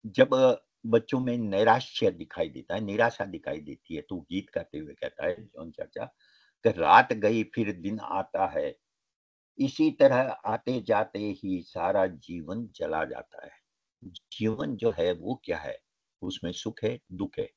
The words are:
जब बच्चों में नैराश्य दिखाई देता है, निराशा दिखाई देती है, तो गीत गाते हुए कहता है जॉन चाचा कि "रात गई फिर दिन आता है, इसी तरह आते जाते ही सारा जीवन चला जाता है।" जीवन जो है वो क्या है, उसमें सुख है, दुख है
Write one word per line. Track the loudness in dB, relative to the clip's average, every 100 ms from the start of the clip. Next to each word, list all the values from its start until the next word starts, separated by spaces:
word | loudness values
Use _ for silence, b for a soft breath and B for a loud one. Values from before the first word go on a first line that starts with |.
| -4
जब | 4 6 8 6 4 _ _ 2
बच्चों | 2 2 -2
में | -2 -2
नैराश्य | -2 4 4 4 0 0 0
दिखाई | 0 -14 -6 -6
देता | -6 -8 -6
है, |
निराशा | -4 0 0 0 -8
दिखाई | -8 -8 -8
देती | -10 -18 _ -10
है, |
तो | -8 -10
गीत | -6 -8 -4 -8
गाते | -8 -12
हुए | -14
कहता | -10 -12 -4 -4
है | -6
जॉन | -12 -16 -16
चाचा | -14 -12 -10 -12 _ b b b _ 0
कि |
"रात | 2 8 8 8 2
गई | 2 2 -2 -4
फिर | -4
दिन | -4 -6 -6
आता | -6 -6 -4 -2 -2
है, | -2 -4 -8 _ _ _ _ _ _ _ -2
इसी | -2 2 0
तरह | 6 6 6 0 -4 -4
आते | -4 -2 -4 0
जाते | 0 0 -4 -6 -6
ही | -4 -6
सारा | -6 -4 0 2 2
जीवन | -2 -12 -12 -8 -10 -10 -8
चला | -4 -4 -4
जाता | -8 -14 -18 -20
है।" | _ _ _ _ _ -20 -20 _
जीवन | -4 -2 -2 -6 -2
जो | -2
है | 2 0
वो | 0 -6 -8 -6
क्या | -6
है, | -6 -12 _ _ _ _
उसमें | -10 -6 -8
सुख | -8 -10 -4
है, | -6 -6 _
दुख | -8 -8 -6
है | -10